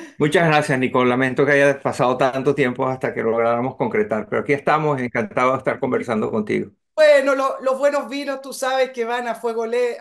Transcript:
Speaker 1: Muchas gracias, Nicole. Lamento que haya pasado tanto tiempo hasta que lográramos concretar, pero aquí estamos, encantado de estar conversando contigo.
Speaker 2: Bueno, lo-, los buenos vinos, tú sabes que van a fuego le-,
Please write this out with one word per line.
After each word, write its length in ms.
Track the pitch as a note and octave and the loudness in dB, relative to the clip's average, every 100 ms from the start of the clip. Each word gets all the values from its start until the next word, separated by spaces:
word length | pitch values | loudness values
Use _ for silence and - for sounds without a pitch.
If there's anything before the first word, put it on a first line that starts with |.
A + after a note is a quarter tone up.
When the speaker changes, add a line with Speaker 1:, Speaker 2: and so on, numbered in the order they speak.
| E4 - | -14 -2
Speaker 1:
Muchas 300 | D3 F3+ E3+ | 2 4 4
gracias, 300 | D3+ D3 C3 | 4 2 0
Nicole. 300 | B2+ C3 B2 | 0 2 2
Lamento 380 | B2 C3 B2+ C#3 | 2 0 0 2
que 60 | |
haya 280 | C#3+ C#3+ C#3 | 4 4 2
pasado 360 | C3+ - B2+ B2+ | -2 0 0 2
tanto 380 | C3+ C3 C3 | 0 0 0
tiempo 320 | C#3+ B2+ B2 C3 | 0 0 0 -4
hasta 280 | C3 B2+ | -2 -4
que 80 | A#2 | -2
lográramos 540 | A2+ A2+ A#2 A#2 C3 - | -2 0 2 0 -2 -4
concretar, 520 | B2 G#2+ G#2 A2 G#2 | -2 -2 -2 -2 -4
pero 140 | A#2 | -4
aquí 100 | G#2+ | -2
estamos, 480 | A2+ - D3 D3+ C#3 | -2 0 0 0 -2
encantado 520 | B2 A#2+ G#2+ - B2+ | -2 -4 -4 0 0
de 60 | C3 | 0
estar 200 | - A#2 | -2 -4
conversando 520 | C3 A#2+ A#2 A2 A#2+ | -2 -2 -2 -2 -2
contigo. 420 | A#2 G#2+ G#2+ G#2 - _ | -2 -2 -2 -4 -10 _
Speaker 2:
Bueno, 400 | - D#4 C#4+ C4+ | 2 6 6 4
lo-, 260 | C4+ C4+ - | 0 -2 -4
los 180 | C4 C4 | -4 0
buenos 300 | C#4+ C#4+ A3+ | 0 0 -4
vinos, 320 | C#4 C#4+ C4+ | -6 -6 -8
tú 140 | C4+ | -8
sabes 360 | B3+ B3+ C4 B3+ | -6 -2 0 0
que 140 | B3+ | -2
van 240 | A3+ A#3+ A#3+ | -4 -4 -4
a 60 | |
fuego 320 | A3+ A#3 A3+ A3+ | -6 -6 -4 -4
le-, 320 | A#3+ A#3+ A#3 | -2 -2 -4